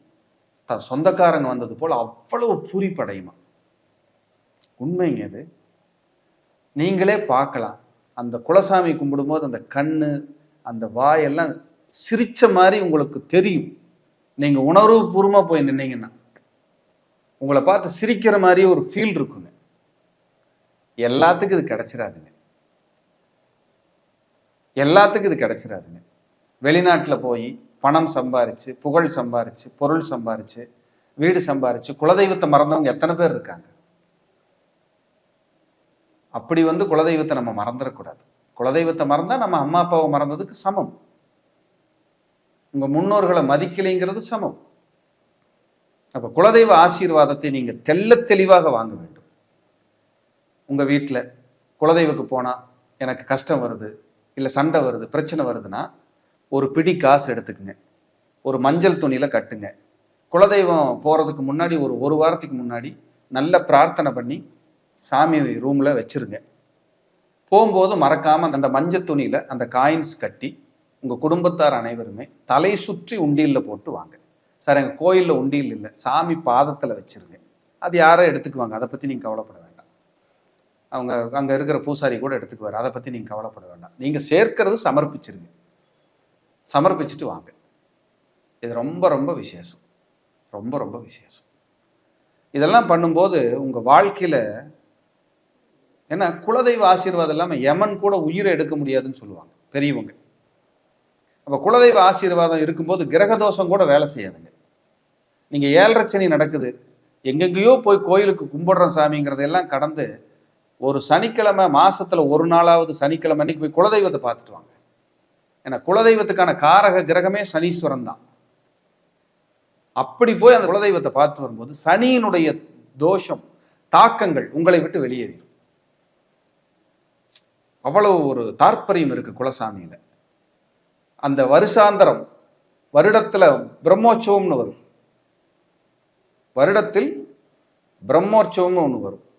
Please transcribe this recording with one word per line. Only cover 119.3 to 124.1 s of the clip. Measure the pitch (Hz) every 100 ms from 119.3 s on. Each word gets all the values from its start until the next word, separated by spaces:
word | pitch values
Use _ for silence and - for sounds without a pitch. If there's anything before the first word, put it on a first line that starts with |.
| _ _ _ _ _ _
அப்படி | 123 131 - 226 180
போய் | 233 247
அந்த | 175
குலதெய்வத்தை | 202 202 175 139
பார்த்து | 135 151 143
வரும்போது | 127 113 123 147 160
சனியினுடைய | 196 254 247 214 175 156 - - _ _ 131
தோஷம், | 160 190 - 139 - _ _ _ _
தாக்கங்கள் | 170 233